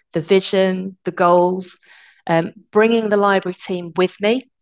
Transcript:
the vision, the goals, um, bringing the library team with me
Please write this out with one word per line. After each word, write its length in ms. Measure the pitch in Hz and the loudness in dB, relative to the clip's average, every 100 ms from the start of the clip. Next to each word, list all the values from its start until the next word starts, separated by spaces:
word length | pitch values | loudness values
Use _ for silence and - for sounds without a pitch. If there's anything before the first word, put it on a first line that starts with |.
| _ | _
the 80 | 165 | -8
vision, 800 | 156 190 190 196 190 185 190 185 | 0 0 2 0 0 -2 -8 -10
the 80 | - | -10
goals, 720 | 175 180 180 180 185 185 - _ - _ _ - | 0 4 4 2 -2 -8 -16 _ -20 _ _ -2
um, 240 | 165 160 - _ | -2 -2 -8 _
bringing 380 | 208 220 233 214 | 0 2 2 0
the 80 | 202 | 0
library 400 | 202 196 185 180 | 2 0 -2 -8
team 360 | - 180 175 160 | -8 -8 -6 -2
with 240 | 185 - | -2 -2
me 280 | 202 254 - _ | -2 -2 -6 _